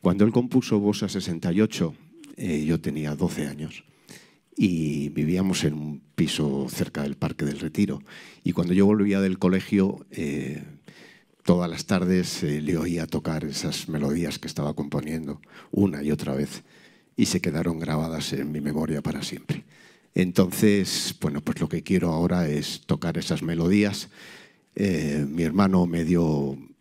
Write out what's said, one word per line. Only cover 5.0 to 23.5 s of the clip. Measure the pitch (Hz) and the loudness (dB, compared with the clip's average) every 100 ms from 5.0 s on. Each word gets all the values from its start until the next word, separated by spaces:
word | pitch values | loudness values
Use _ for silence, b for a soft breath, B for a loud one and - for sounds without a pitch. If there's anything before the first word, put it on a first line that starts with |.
| 71 | -4
vivíamos | 73 76 90 95 92 | -2 0 2 0 2
en | 80 | 0
un | 76 76 73 _ | -2 -6 -10 _
piso | - 78 - 76 69 65 | -2 -2 0 -2 -2 -4
cerca | - - - | -4 -6 -4
del | 71 69 | -6 -4
Parque | 76 - | -4 -2
del | 73 71 | -4 -4
Retiro. | 78 76 101 76 - B B B | -6 0 0 0 -10 B B B
Y | - | -4
cuando | 90 87 | 0 2
yo | 92 98 | 6 6
volvía | 107 101 98 | 6 4 4
del | 95 92 | 2 2
colegio, | 90 95 - 101 95 98 - | 2 2 2 4 4 0 -10
eh, | - 78 71 65 76 - - - B B B B _ | -6 -4 -4 -4 -8 -12 -18 -20 B B B B _
todas | - 87 87 | 2 2 2
las | 80 - | -6 -2
tardes, | 98 90 92 85 - | 0 4 2 2 -2
eh, | 78 73 | -2 -2
le | 76 85 | -2 -2
oía | 85 85 80 | 0 -2 -4
tocar | 76 78 80 | -4 -4 -4
esas | 76 69 - 76 - | -4 -4 -4 -6 -6
melodías | 78 71 78 85 67 | -4 -2 0 -2 -4
que | - | -8
estaba | - 73 | -4 -4
componiendo | 76 73 73 73 80 76 73 _ B B | -4 -4 -4 -4 -6 -6 -10 _ B B
una | - 98 73 | 2 2 2
y | 73 | -2
otra | 73 71 | -2 -2
vez | 67 71 - - b b b b - | -2 -4 -6 -18 b b b b 0
y | 110 | 0
se | 90 | 2
quedaron | 87 78 85 80 | 0 -2 -2 -2
grabadas | 80 78 80 80 73 | -2 -2 -2 -4 -6
en | 69 69 | -4 -4
mi | 76 | -4
memoria | 73 73 78 76 | -4 -2 -2 -2
para | 73 73 | -4 -6
siempre. | 71 90 - - - b b b b | -8 -10 -6 -8 -8 b b b b
Entonces, | - 92 90 92 - 107 101 92 - - - | 0 0 4 2 6 4 4 2 -2 -4 -4
bueno, | 78 - | -4 -2
pues | 73 78 | -4 -4
lo | 78 | -4
que | 85 | -4
quiero | - 92 87 | 0 0 2
ahora | 80 85 90 82 | 2 2 2 0
es | 76 71 - _ | 0 -4 -10 _
tocar | 76 85 85 | -2 -2 -4
esas | 78 80 | -2 -2
melodías. | 78 | -2